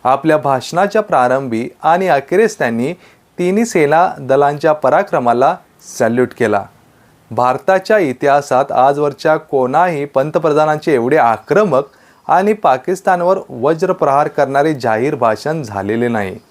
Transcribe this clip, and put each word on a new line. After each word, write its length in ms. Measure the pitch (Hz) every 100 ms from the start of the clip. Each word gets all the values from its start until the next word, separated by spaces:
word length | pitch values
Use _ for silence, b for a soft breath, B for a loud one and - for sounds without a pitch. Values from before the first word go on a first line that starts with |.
आपल्या 340 | 123 135 160 156
भाषणाच्या 640 | 143 131 - 165 196 214
प्रारंभी 680 | 208 151 123 131 135 113 123 -
आणि 240 | 151 175 185
अखेरीस 520 | 143 - 185 226 -
त्यांनी 340 | 131 113 131 175 b b _ -
तिन्ही 260 | 180 202 233
सेना 460 | 180 147 156 185 -
दलांच्या 540 | 131 135 143 147 156
पराक्रमाला 840 | 151 127 151 202 156 120 120 139 180 _ _ - -
सॅल्यूट 300 | 113 117 123 -
केला. 260 | 117 104 98 _ _ b b b _
भारताच्या 680 | 113 123 135 - 190 190 214
इतिहासात 760 | 156 123 143 143 139 127 -
आजवरच्या 680 | - 131 143 147 135 160 156
कोणाही 680 | 156 139 127 147 180 151 143
पंतप्रधानांचे 880 | 131 147 170 160 147 156 151 170
एवढे 240 | 131 117 156
आक्रमक 680 | 117 110 - 160 208 131 143 b b b -
आणि 260 | 170 202
पाकिस्तानवर 840 | 214 165 131 175 185 - 180 175 190 -
वज्रप्रहार 800 | 127 135 160 180 180 151 139 156
करणारे 460 | - 135 139 156
जाहीर 420 | 147 120 110 135 147
भाषण 480 | 117 107 147 160
झालेले 440 | 117 101 98 113 120
नाही. 320 | 113 95 80 _